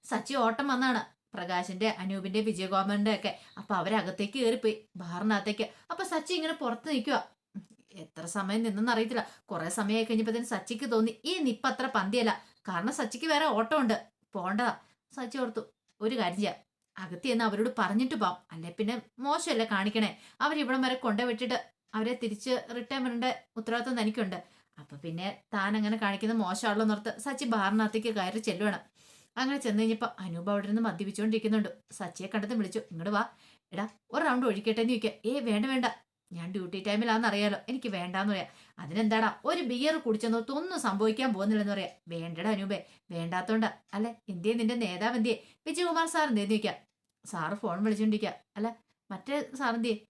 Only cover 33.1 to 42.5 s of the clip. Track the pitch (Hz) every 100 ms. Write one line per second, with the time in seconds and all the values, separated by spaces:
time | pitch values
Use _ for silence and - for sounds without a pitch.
33.1 | 208 226 - - _ _ 180 214 - _
34.1 | 285 320 247 254 202 214 220 226 240 220
35.1 | - 214 285 233 208 262 262 247 - _
36.1 | _ _ 170 170 196 180 190 202 208 233
37.1 | 226 233 202 208 202 - 254 247 190 180
38.1 | 190 208 196 - - - - 156 180 220
39.1 | 220 220 - 277 349 254 240 294 320 233
40.1 | 214 233 226 220 285 359 349 226 196 220
41.1 | 220 262 196 202 214 202 196 180 - -
42.1 | 165 170 165 202